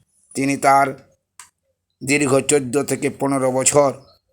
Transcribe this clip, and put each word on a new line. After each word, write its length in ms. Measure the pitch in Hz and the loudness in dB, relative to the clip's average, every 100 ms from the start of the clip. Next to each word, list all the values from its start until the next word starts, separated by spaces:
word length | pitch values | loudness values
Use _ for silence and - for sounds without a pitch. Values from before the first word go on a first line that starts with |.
| _ _ _ - | _ _ _ -6
তিনি 220 | 139 139 | -4 0
তার 300 | 139 139 135 127 _ _ _ _ - _ _ _ _ - | 2 4 2 -4 _ _ _ _ -20 _ _ _ _ -12
দীর্ঘ 380 | 123 147 143 135 | -2 0 2 0
চোদ্দ 440 | - 147 123 139 | 2 0 0 -4
থেকে 260 | 135 135 139 | -4 -4 -6
পনেরো 420 | - 139 139 131 | -4 -4 -2 -2
বছর 420 | 131 131 147 139 123 - _ _ | 0 0 2 2 -2 -16 _ _